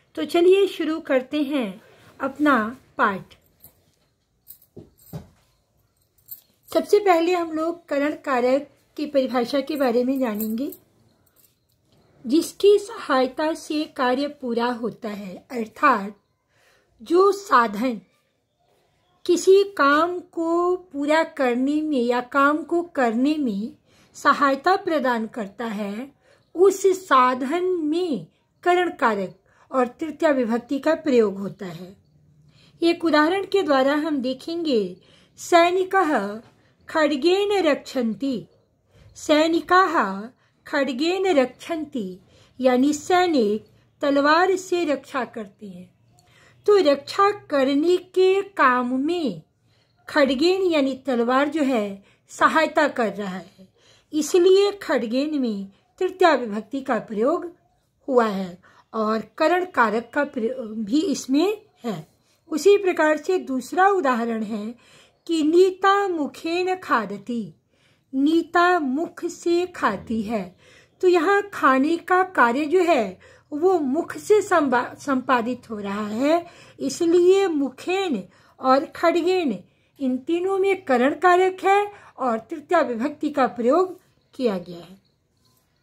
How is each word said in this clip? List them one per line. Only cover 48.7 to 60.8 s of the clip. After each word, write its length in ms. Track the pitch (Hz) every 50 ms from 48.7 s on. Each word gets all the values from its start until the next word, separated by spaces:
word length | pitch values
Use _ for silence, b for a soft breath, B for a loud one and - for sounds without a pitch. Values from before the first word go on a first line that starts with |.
| 247 247 247 247 254 262
में 420 | 277 320 349 349 311 233 175 156 - _ _ _ _ _ _ _ _ _ _ _ _ -
खड्गेन 540 | - 311 277 247 - 240 320 349 370 381
यानी 320 | 392 359 320 294 269 269 262 - -
तलवार 420 | 277 254 233 233 233 254 262 294 294
जो 140 | 294 320
है 400 | 277 262 269 220 208 202 196 b b b b b b _
सहायता 560 | - - 214 - 226 320 311 302 311 330 302 269
कर 240 | - 262 233 202
रहा 240 | 180 202 202 190 180
है, 320 | 190 170 - _ - - _ _ b b b b b b b
इसलिए 580 | 294 311 294 - - 359 349 381 381 392 403 403
खड्गेन 640 | 403 - - - 311 240 233 214 233 262 294 311 311 277
में 280 | 254 226 208 196 196 196 b b b b _ -
तृतीया 320 | 381 359 359 - 370 330 302
विभक्ति 460 | 240 247 220 202 220 208 - - 269
का 180 | 262 - 247 208
प्रयोग 460 | - - 220 202 226 285 339 349 349 339 - _ _ _ _ _ _ _ _ _ _ -
हुआ 180 | 262 240 226
है 320 | 214 196 196 190 175 180 b b b b b b _
और 300 | - 220 214 214 220 220 214 - _ -
करण 260 | 311 311 349 359 359
कारक 440 | 359 - 277 233 214 202 233 233 - -
का 100 | 294 285
प्रयोग 600 | 285 - 254 220 226 262 - 233 208 220 226